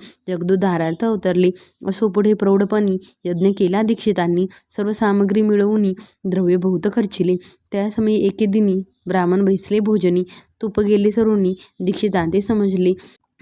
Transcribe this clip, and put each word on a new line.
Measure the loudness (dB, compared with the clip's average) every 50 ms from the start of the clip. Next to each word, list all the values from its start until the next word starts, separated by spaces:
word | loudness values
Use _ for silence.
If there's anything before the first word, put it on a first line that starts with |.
| -4 -10 -20 _ _ -8
जगदोद्धारार्थ | -6 -4 -2 0 0 2 2 0 0 0 -2 -2 -2 -2 -2
अवतरले. | -2 -2 0 0 0 2 2 2 2 0 -2 -8 -20 _ _ -8 -6
असो | -4 -2 -2 -2
पुढे | 0 2 2 2 2
प्रौढपणी | 2 2 2 2 2 2 0 0 0 0 0 -2 -4 -6 -12 -18 _ -8
यज्ञ | -6 -2 0 2 2 2 2
केला | 0 0 0 0
दीक्षितांनी. | 0 0 -2 -2 -2 -2 -2 0 0 0 0 0 -2 -4 -6 -12 _ _
सर्व | -8 -6 -4 -4
सामग्री | -2 0 0 2 2 2 2 2 2 2
मिळवून | 2 2 2 2 2 2 2 2 0 0 -2 -4 -10 -20 _ _ -6
द्रव्य | -4 -2 0 2 2 2
बहुत | 2 0 0 -2 0 -2 -2 -2
खर्चिले. | -2 -2 -2 -4 -6 -4 -2 -4 -4 -6 -10 -20 _ _ _
त्या | -6 -4 -4 -4
समयी | -2 -2 0 0 0 0 0
एके | -2 0 0 -2
दिनी | 0 2 2 2 2 0 -2 -4 -8 _ _ -8 -4
ब्राह्मण | -2 0 0 0 0 0 2
बैसले | 0 0 -2 -2 -2 -2 -2
भोजनी. | 0 0 0 0 0 0 0 0 -2 -4 -8 -20 -20 _ _ _
तूप | -10 -6 -2 -2
गेले | 0 2 2 2 2 2
सरोनी, | 2 2 2 2 2 2 0 0 -2 -4 -10 -18 _ -6
दीक्षितांते | -4 -4 -2 -2 -2 -2 0 0 0 0 0 -2
समजले. | 0 0 0 0 0 0 0 2 2 0 0 -2 -4 -18 -20 _ _ _ _ -8